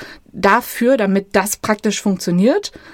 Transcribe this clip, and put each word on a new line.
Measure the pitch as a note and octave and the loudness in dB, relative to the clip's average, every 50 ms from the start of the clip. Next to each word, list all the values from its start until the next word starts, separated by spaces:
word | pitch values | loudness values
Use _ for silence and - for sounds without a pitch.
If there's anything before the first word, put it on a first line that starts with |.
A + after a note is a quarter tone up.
| - - - - _ _ - | -16 -20 -20 -20 _ _ -8
dafür, | - F#3 G3 G3+ A#3+ A#3+ - - - A#3 B3 C#4 | -2 2 2 2 2 0 -4 -6 -2 2 2 2
damit | A#3 G3+ G3 F#3+ G3 G3 _ - | 2 2 2 0 0 -2 _ 0
das | G3+ F#3 G#3 - | 0 0 -2 -4
praktisch | - - - G#3+ - - G#3+ G3 - - | -6 -4 -4 -4 -2 -2 -4 -4 -2 -2
funktioniert, | G#3 F#3 F3+ - F#3 F3 F3+ G3+ B3 D#4+ G#4 G4+ - - - - - | -2 -2 -2 -2 -2 0 2 4 4 2 2 -2 -6 -14 -16 -20 -18